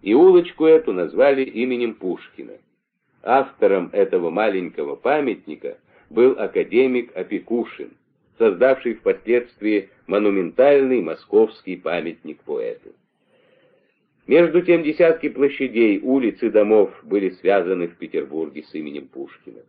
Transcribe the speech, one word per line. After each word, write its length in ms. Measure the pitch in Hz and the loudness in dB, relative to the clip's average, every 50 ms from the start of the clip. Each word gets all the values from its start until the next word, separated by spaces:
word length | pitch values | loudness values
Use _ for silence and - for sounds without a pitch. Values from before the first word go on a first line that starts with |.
| - | -2
И 120 | 95 107 | 0 2
улочку 500 | 135 170 190 185 180 175 175 - - 156 | 6 6 6 6 6 2 0 -6 0 4
эту 300 | 160 160 160 160 - 101 | 4 4 4 4 0 -4
назвали 480 | 92 87 76 69 92 127 143 139 135 131 | -4 -4 -4 0 2 2 2 2 0 -2
именем 500 | 131 - 110 123 127 127 120 120 117 110 | -6 -4 -6 -6 -4 -4 -4 -4 -6 -8
Пушкина. 640 | _ - 92 87 - - - _ - 67 57 50 - _ _ _ _ _ _ _ _ _ _ _ _ - | _ -8 -8 -8 -8 -10 -20 _ -20 -20 -20 -20 -20 _ _ _ _ _ _ _ _ _ _ _ _ -4
Автором 680 | 98 120 139 135 - - _ 110 98 98 95 87 87 - | 0 0 0 0 -2 -4 _ 0 2 2 0 -2 -4 -2
этого 380 | 101 98 95 - 92 85 82 | -2 -2 0 0 -4 -4 -2
маленького 680 | 80 95 107 110 101 95 90 80 71 - 76 71 71 | -4 -2 -2 -2 -2 -4 -6 -8 -10 -10 -10 -10 -10
памятника 800 | - _ 117 143 156 147 131 101 - _ - 76 - - 71 - _ _ _ _ _ _ _ | -6 _ -2 -2 -2 -2 -4 -6 -8 _ -18 -18 -14 -14 -14 -14 _ _ _ _ _ _ _
был 280 | - - 120 131 127 - | 0 2 2 2 2 0
академик 760 | 104 98 - 98 85 - - 117 131 131 127 123 120 - - | -6 -4 -4 -4 -4 0 0 0 0 2 0 -4 -6 -8 -10
Опекушин, 760 | 92 92 - 107 90 - - 113 120 113 - - - - 55 _ _ _ _ _ _ _ _ _ _ | -12 -12 -8 -10 -10 -8 -6 -6 -6 -6 -6 -10 -18 -18 -18 _ _ _ _ _ _ _ _ _ _
создавший 560 | 113 110 95 85 120 131 135 127 - 123 110 | 0 0 2 2 2 2 2 0 -2 -8 -8
впоследствии 960 | - _ 98 95 95 - 104 120 123 120 - _ _ 104 107 107 101 95 - _ _ _ | -4 _ -2 -2 -2 -2 -2 -2 -2 -2 -4 _ _ -4 -2 -2 -2 -4 -6 _ _ _
монументальный 960 | - 90 104 104 104 98 98 92 82 85 - 127 143 143 143 135 131 127 120 90 | -4 -4 0 0 0 0 -2 -4 -6 0 2 4 4 6 4 2 2 0 -2 -2
московский 760 | 80 80 - - _ - 107 113 110 - - _ - 92 | -4 -8 -12 -12 _ 2 2 2 2 -2 -14 _ -14 -14
памятник 680 | 87 _ 82 85 87 78 82 78 _ _ 80 73 _ _ | -10 _ -6 -6 -6 -6 -8 -12 _ _ -18 -18 _ _
поэту. 480 | - 73 65 58 60 57 - _ - 50 _ _ _ _ _ _ _ _ _ _ _ _ _ _ _ _ _ _ _ _ _ _ _ _ _ _ | -10 -8 -8 -6 -8 -10 -12 _ -20 -20 _ _ _ _ _ _ _ _ _ _ _ _ _ _ _ _ _ _ _ _ _ _ _ _ _ _
Между 360 | - 113 160 170 165 151 175 175 | 2 4 4 4 4 2 0 2
тем 200 | 180 175 165 160 | 2 2 2 2
десятки 440 | 147 156 - 180 165 160 160 - 147 | -2 0 2 2 2 2 0 -4 -8
площадей, 720 | - - 139 139 139 - 135 127 110 113 117 110 101 95 - | -2 0 -2 0 0 -2 -6 -4 0 2 2 2 2 0 0
улиц 400 | 127 131 139 127 110 95 - - | 0 0 0 0 -2 -4 -2 -6
и 60 | 113 | 0
домов 500 | 98 107 104 104 107 107 98 92 - - - | 2 2 2 4 4 4 4 2 -2 -14 -10
были 260 | - 98 104 98 92 | -4 -2 -2 -2 -2
связаны 600 | 90 - - 87 101 98 87 90 95 90 87 85 | -6 -4 -2 0 0 0 0 -2 -4 -4 -6 -8
в 80 | - | -10
Петербурге 680 | _ 85 80 - 82 73 69 71 80 80 76 69 76 76 | _ -16 -8 -8 -8 -8 -8 -8 -8 -8 -8 -10 -16 -18
с 120 | _ _ | _ _
именем 320 | 78 78 73 71 71 69 | -12 -12 -12 -12 -14 -16
Пушкина. 540 | 65 _ 67 69 65 - _ _ - 57 53 60 | -16 _ -16 -16 -16 -18 _ _ -20 -20 -20 -20